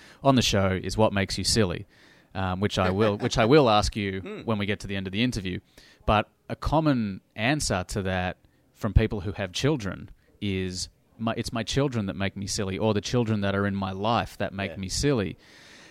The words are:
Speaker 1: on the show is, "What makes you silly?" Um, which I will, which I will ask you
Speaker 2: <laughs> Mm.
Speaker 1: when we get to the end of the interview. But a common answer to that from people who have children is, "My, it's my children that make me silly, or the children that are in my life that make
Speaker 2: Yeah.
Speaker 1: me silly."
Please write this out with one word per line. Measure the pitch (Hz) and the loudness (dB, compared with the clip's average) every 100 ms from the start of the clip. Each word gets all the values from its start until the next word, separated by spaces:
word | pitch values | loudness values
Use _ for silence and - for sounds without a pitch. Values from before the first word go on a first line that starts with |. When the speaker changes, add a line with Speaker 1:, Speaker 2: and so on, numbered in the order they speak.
| - - | -20 0
Speaker 1:
on | 139 127 | 4 4
the | |
show | - 104 95 92 | 4 4 2 0
is, | 92 101 | -2 2
"What | 107 | 2
makes | 101 95 - | 2 -2 -2
you | |
silly?" | 92 117 92 82 - _ - - _ 95 | 0 2 2 0 -8 _ -20 -20 _ -6
Um, | 92 92 | -4 0
which | 101 - | 0 2
I | 92 | 2
will, | 95 110 104 | 4 2 2
which | 117 131 | -2 2
I | 110 | 6
will | 156 123 | 6 8
ask | 104 - 113 | 4 2 -2
you | 101 95 | -4 -4
Speaker 2:
<laughs> | 190 | -8
Mm. | 208 - | -10 -4
Speaker 1:
when | 104 | -2
we | 101 | -2
get | 101 | -4
to | 101 | -4
the | 98 | -6
end | 95 | -4
of | |
the | 98 | -2
interview. | 123 117 92 95 _ - - _ - | -2 -2 -6 -8 _ -20 -20 _ 2
But | 107 - _ _ | 2 2 _ _
a | - | -8
common | - 151 156 127 104 92 _ - | 0 0 2 0 -2 -6 _ -4
answer | 117 147 - 98 90 | -2 0 0 -2 -2
to | 107 | -4
that | 95 92 92 - _ _ _ - | -2 -2 -2 -6 _ _ _ -8
from | 110 | 2
people | 113 110 107 | 4 4 -2
who | 98 | -6
have | 95 92 | -6 -6
children | - 135 147 98 71 - - _ - | -2 0 0 -4 -8 -14 -20 _ -8
is, | 104 95 92 90 - _ _ - | -4 -2 -4 -6 -10 _ _ -6
"My, | 113 - | -4 -4
it's | - | -4
my | 117 | -6
children | - 139 143 117 98 | -2 0 0 0 -4
that | 78 | -2
make | 98 98 | -4 -4
me | 98 | -6
silly, | - 95 95 | -4 -4 0
or | 110 | 2
the | 104 | 2
children | - 123 110 107 | 0 0 2 2
that | 98 98 | 2 0
are | 101 | 0
in | 98 | 0
my | 95 | -4
life | 95 107 113 - - | -2 0 0 0 -6
that | 101 | -6
make | 98 98 | -4 -6
Speaker 2:
Yeah. | 80 | -6
Speaker 1:
me | 92 | -6
silly." | - 143 123 90 - - - - - - | -2 0 2 -2 -6 -18 -20 -20 -20 -20